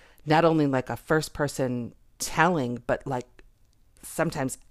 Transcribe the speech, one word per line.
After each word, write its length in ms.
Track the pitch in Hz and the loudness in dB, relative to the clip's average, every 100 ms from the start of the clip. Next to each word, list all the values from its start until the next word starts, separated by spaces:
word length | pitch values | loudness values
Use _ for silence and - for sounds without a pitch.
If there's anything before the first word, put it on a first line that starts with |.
| - _ 151 | -20 _ 2
not 200 | 156 165 | 4 6
only, 220 | 160 143 | 4 2
like, 220 | 131 - | 0 -2
a 80 | 117 | -6
first 360 | - 160 151 | -2 -2 -2
person 640 | - 143 - 131 123 117 - _ - | -4 -4 -2 -4 -4 -8 -14 _ -12
telling, 640 | - - 165 170 120 120 - | -4 2 2 2 -2 -4 -4
but, 200 | 127 135 | -4 -4
like, 200 | 127 - - - _ _ _ _ _ | -8 -8 -18 -20 _ _ _ _ _
sometimes 540 | - - 165 156 131 - - | -10 -4 -4 -2 -6 -6 -4